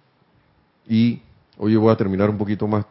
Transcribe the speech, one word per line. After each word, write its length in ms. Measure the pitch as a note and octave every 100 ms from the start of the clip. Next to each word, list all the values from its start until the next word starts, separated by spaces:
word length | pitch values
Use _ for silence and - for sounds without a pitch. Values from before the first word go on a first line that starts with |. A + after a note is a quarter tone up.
| _ _ _ _ _ _ _ _ -
Y 340 | A2 A#2 - - _ _ -
hoy 180 | G#2+ A2
voy 160 | A2
a 40 | A2
terminar 320 | G2 F#2+ G#2
un 100 | G#2
poquito 280 | G2+ G2+ G#2
más, 180 | G#2+ G2+